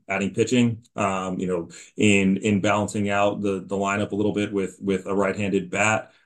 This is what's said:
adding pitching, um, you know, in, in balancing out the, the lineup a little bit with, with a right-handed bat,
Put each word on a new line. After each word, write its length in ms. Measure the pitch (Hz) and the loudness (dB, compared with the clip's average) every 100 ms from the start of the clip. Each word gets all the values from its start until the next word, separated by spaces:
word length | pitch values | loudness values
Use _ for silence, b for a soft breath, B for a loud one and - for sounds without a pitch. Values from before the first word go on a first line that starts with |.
| - | -6
adding 260 | 98 98 | -4 -2
pitching, 520 | 113 107 123 120 110 - - | 0 2 4 2 0 -8 -4
um, 420 | 98 95 92 92 | -2 -2 -4 -4
you 80 | 90 | -2
know, 220 | 87 85 B B - | -4 -6 B B 0
in, 400 | 104 98 95 98 | 4 4 4 2
in 240 | 110 101 | 2 2
balancing 480 | 101 104 101 110 101 | 2 0 0 -2 -2
out 320 | 101 101 98 | 2 0 0
the, 220 | 101 98 95 | -2 -4 -4
the 100 | 98 | -4
lineup 360 | 98 101 104 | -2 0 -2
a 40 | 101 | -2
little 180 | 107 | 0
bit 200 | 98 104 | 0 -2
with, 240 | 101 92 - | -2 -4 -4
with 260 | 98 95 101 | -2 -2 -2
a 80 | |
right-handed 560 | 98 95 95 101 95 90 | 0 0 0 0 -2 -2
bat, 420 | 98 107 107 - b | 0 2 0 -4 b